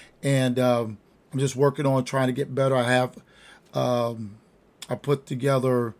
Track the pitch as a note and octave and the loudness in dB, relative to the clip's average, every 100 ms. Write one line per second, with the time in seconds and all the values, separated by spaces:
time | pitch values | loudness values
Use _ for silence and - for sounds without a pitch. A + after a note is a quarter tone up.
0 | - _ C#3 C3+ C3 B2 B2 A#2+ A2+ G#2 | -20 _ 0 2 2 2 2 2 -2 -8
1 | _ _ _ C3 C#3 B2+ C#3+ C3 C#3 C3+ | _ _ _ -4 -2 2 2 2 0 0
2 | B2+ C#3 B2+ B2+ C#3+ C3 C3+ C3 A#2+ B2+ | 0 0 0 -2 -4 -2 0 2 2 2
3 | B2+ - - - - - _ C3+ B2+ B2 | 2 -4 -20 -20 -20 -20 _ -4 0 0
4 | A#2+ A2+ G#2+ A2 _ _ _ _ - A#2+ | -2 -4 -12 -16 _ _ _ _ -10 -8
5 | - C#3+ - C3+ C3+ C3+ B2+ B2+ A#2 | -2 -4 -4 -4 0 2 2 0 -2